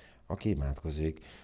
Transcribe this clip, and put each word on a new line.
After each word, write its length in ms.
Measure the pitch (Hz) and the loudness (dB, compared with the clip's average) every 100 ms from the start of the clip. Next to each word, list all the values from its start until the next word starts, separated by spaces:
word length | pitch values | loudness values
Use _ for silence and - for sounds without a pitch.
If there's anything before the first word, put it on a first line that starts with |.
| - - - | -20 -20 -6
Aki 240 | 95 107 | 0 2
imádkozik, 760 | 76 69 67 80 73 78 78 - - | 2 2 0 -2 0 0 -2 -10 -20